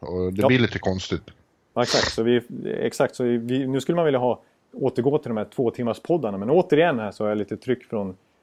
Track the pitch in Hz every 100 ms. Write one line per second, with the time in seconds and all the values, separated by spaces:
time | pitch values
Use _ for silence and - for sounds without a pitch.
0 | - 90 92 95 127 127 117 95 98 92
1 | - 85 - - _ _ _ - 120 127
2 | - - 113 123 117 - - - 123 -
3 | 139 - 123 120 117 131 131 135 131 170
4 | 160 127 123 107 _ _ _ 240 131 -
5 | 127 143 131 107 101 - 117 117 120 107
6 | - 170 113 98 104 165 175 147 170 127
7 | 104 - 107 107 101 104 - 120 - 113
8 | 98 92 _ _